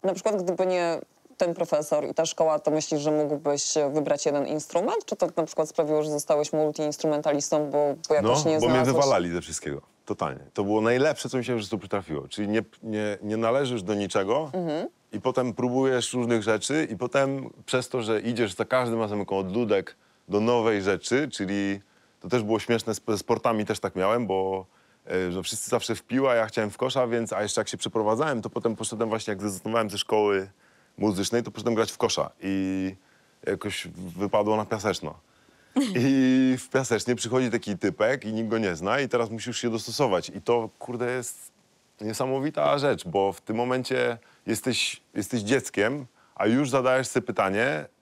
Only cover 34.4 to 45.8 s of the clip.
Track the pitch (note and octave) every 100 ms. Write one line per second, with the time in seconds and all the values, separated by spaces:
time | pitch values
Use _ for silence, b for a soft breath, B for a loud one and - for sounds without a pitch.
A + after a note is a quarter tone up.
34.4 | G#2 G#2+ G#2+ A2 G#2 F2+ D#2 D2+ _ b
35.4 | b b b - C4+ F3+ C3 C3+ C3 C3
36.4 | C3 B2+ - C3 C3 A2 A#2+ A#2+ A#2 B2+
37.4 | B2+ A#2 - F#3+ G2+ E2+ G#2+ C3+ G#2+ A2
38.4 | A2+ A2+ G#2 E2+ F#2 B2+ C3+ B2 A2+ A2+
39.4 | A2+ A#2 B2 A2+ G#2+ A2+ C3+ F#2 - G2
40.4 | - A#2+ A2 _ - A#2+ A#2+ B2+ A#2+ -
41.4 | - _ _ _ _ _ G#2 A2 C3 C3+
42.4 | C#3 - D3 C#3+ C#3 A#2 F2+ F#2+ G2 F#2
43.4 | - A2+ B2 B2+ B2 B2+ B2 A#2 b b
44.4 | - A2 - A#2 - - _ - G2 A#2+
45.4 | G#2 C3 - -